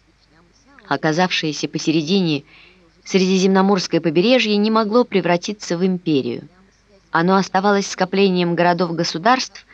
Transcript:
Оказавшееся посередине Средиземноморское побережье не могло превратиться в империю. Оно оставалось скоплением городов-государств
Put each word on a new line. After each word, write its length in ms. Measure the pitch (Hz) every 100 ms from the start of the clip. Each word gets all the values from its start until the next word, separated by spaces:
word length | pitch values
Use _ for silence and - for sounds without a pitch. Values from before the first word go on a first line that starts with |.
| _ _ _ 160 _ _ _ - -
Оказавшееся 800 | 139 160 156 185 - 156 143 147
посередине 760 | 156 - 160 151 196 170 143 - - - _ _ _
Средиземноморское 960 | - 190 185 190 190 190 190 190 - 170
побережье 560 | 170 156 220 254 220 208
не 140 | 208
могло 340 | 220 208 233
превратиться 720 | 247 190 165 175 - 208 - 170
в 100 | 190
империю. 640 | 180 175 143 120 117 143 _ _ _ _ _ _
Оно 260 | 160 175 190
оставалось 540 | 185 180 202 202 196
скоплением 640 | - 185 196 196 180 175
городов-государств 1120 | 170 175 175 175 170 170 160 202 262 - - -